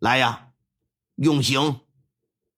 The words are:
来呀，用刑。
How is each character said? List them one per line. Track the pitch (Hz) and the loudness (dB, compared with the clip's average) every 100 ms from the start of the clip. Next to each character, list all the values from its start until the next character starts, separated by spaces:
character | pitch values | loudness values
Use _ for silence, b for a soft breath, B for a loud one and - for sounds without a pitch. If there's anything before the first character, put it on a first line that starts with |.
来 | 113 127 | 0 2
呀， | 123 120 - _ _ _ _ _ _ | 0 -2 -16 _ _ _ _ _ _
用 | - 143 147 | -2 0 2
刑。 | 120 135 151 127 _ _ _ _ _ _ _ | 0 0 0 -4 _ _ _ _ _ _ _